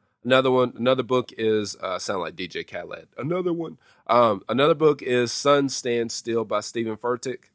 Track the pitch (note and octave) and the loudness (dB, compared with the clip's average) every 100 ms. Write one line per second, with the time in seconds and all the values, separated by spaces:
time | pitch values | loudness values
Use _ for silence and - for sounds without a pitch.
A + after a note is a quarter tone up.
0 | _ _ A#2+ C3 C3 B2+ B2 - A#2+ C3 | _ _ 2 2 4 2 2 0 0 0
1 | A2+ B2+ A#2+ - A2 G#2+ G2+ - F#2 G#2+ | 0 0 -2 -4 0 0 -2 -8 -6 -6
2 | - G2 D#2+ E2 F2 E2+ - F2+ E2+ E2+ | -4 -6 -6 -8 -10 -8 -10 -12 -12 -14
3 | - - C3 F3+ F3+ E3+ D#3+ - _ _ | -16 -10 -4 -2 -2 -4 -6 -12 _ _
4 | - A#2+ A2+ G2 - A#2 D3+ D3+ D#3 C#3+ | 2 6 6 2 -2 2 2 4 4 2
5 | B2+ B2 A#2+ - C#3+ C#3+ C#3 - B2 A#2+ | 0 0 0 0 4 4 2 -2 -2 -2
6 | A#2 - A#2 A2+ A2 G#2+ - A#2+ A2+ G#2+ | -2 -6 -4 -4 0 -2 -2 -4 -4 -4
7 | A#2+ B2 C3 - _ | -4 -4 -6 -12 _